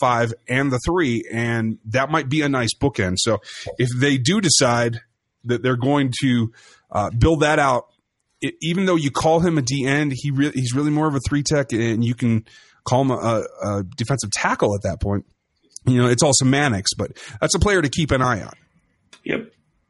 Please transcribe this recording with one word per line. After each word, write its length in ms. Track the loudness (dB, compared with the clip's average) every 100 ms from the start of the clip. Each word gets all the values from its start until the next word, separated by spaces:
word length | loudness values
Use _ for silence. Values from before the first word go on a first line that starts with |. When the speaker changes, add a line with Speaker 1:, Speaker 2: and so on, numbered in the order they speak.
Speaker 1:
five 340 | 0 2 0 -4 -4
and 240 | -2 0
the 80 | -2
three, 380 | 0 0 0 -2 -4
and 460 | -4 -2 -2 -2 -4
that 260 | -4 -2 0
might 180 | 0 0
be 140 | 0
a 60 | 0
nice 260 | 0 -2
bookend. 440 | 0 -2 0 -2 0
So 200 | 0 -2 -2 -14 -10 -4
if 140 | -2 0
they 220 | 2 2
do 220 | 2 0
decide 600 | 2 2 2 0 0 -4 -14 _ _ _
that 180 | -4 -2
they're 140 | 0 -2
going 360 | 0 0 0 0
to, 300 | 0 2 0 -6 -20 -20 -8
uh, 200 | -4 -2
build 320 | 2 4 4
that 180 | 2 4
out, 260 | 2 0 -2 _ _ _ _ -8
it, 140 | -8 -6
even 260 | -4 0 2
though 100 | 2
you 160 | 0
call 260 | 0 2 2
him 200 | 2 0
a 40 |
D 220 | 0 -2 0
end, 260 | 0 0 -2
he 160 | -2
re-, 180 | 0 0
he's 240 | 0 -2
really 160 | 0 0
more 160 | 2 0
of 80 |
a 60 | 0 -2
three 160 | -2
tech, 280 | 0 0 0
and 300 | 0 0 0
you 140 | 0 0
can 280 | 0 0 -2 -16 -20 _
call 180 | -2 0
him 80 | 2
a, 320 | 0 0 -2 -4 -6
a 220 | -4 -4
defensive 460 | -4 -6 -4 -4 -4
tackle 420 | -2 -2 0 0
at 80 | 0
that 180 | -4 -4
point. 260 | -2 -2 -4 _ _ _ _ -6 0
You 160 | 4
know, 60 | 4
it's 140 | 4
all 100 | 4
semantics, 580 | 4 4 4 2 0 -2
but 220 | -4 -6 -10 -16 -4
that's 140 | -2
a 40 | 2
player 220 | 2 2
to 80 | 2
keep 220 | 0 0
an 100 | 2
eye 220 | 2 -2
on. 100 | -6 -16 _ _ _ _ _ -14
Speaker 2:
Yep. 280 | -6 -6 -6 _ _ _ _